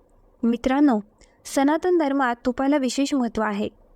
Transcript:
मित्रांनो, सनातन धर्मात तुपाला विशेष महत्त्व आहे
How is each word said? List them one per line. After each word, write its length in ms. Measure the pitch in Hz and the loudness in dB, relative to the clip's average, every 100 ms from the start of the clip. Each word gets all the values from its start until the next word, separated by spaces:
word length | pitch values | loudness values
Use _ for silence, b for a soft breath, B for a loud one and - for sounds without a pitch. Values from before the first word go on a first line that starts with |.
| _ _ _ - | _ _ _ -4
मित्रांनो, 560 | 233 240 254 262 294 214 - _ b b - | -2 0 0 2 2 2 -4 _ b b -6
सनातन 520 | 285 277 320 359 349 | 0 2 2 0 0
धर्मात 380 | 285 277 254 240 254 | 0 0 -2 -2 -4
तुपाला 320 | 247 269 294 | -2 0 0
विशेष 360 | 254 - 277 | 0 -2 -2
महत्त्व 280 | 277 233 - | 0 -2 -2
आहे 260 | 214 202 214 _ _ | -2 -4 -6 _ _